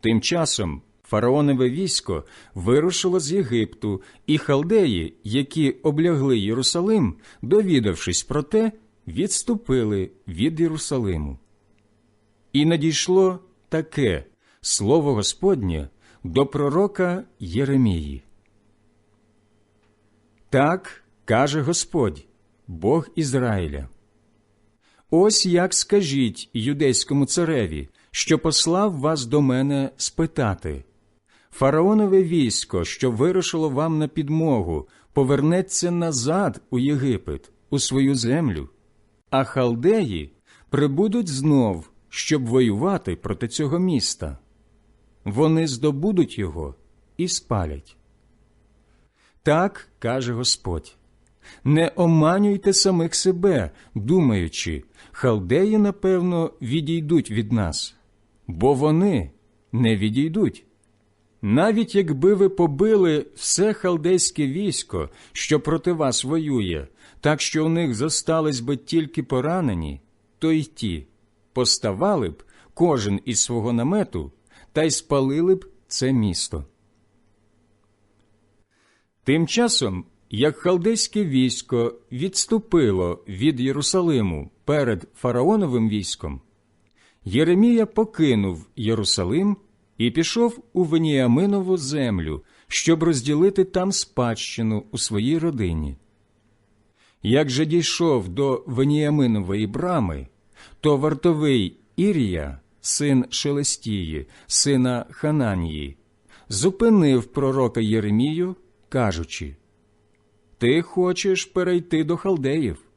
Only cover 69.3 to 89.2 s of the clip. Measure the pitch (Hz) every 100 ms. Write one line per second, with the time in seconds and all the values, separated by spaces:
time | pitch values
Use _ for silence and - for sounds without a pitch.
69.3 | 127 139 180 156 90 76 71 _ _ _
70.3 | _ 160 160 143 - 110 82 71 _ _
71.3 | _ _ - 123 - 113 95 180 196 98
72.3 | 73 - - _ - 170 139 104 98 -
73.3 | 110 - 120 110 120 123 202 190 - 71
74.3 | _ _ _ - - 160 - - 143 135
75.3 | 143 170 190 - - _ - 127 131 107
76.3 | 85 - 80 71 _ _ _ _ _ _
77.3 | _ _ _ _ _ _ _ _ _ _
78.3 | _ _ _ _ _ _ _ _ _ -
79.3 | 151 165 - 240 - 120 92 - _ _
80.3 | 104 143 156 175 180 175 226 - 208 196
81.3 | 131 131 - - 120 117 117 _ 123 180
82.3 | 190 - 226 214 170 127 95 87 85 -
83.3 | 92 135 135 131 135 143 190 170 143 101
84.3 | 80 71 _ - 147 135 101 - _ 127
85.3 | 120 139 214 180 123 110 104 95 - 82
86.3 | 65 _ _ _ _ _ _ _ _ -
87.3 | 107 160 180 233 233 214 220 220 - 156
88.3 | 113 98 85 - - 107 113 101 -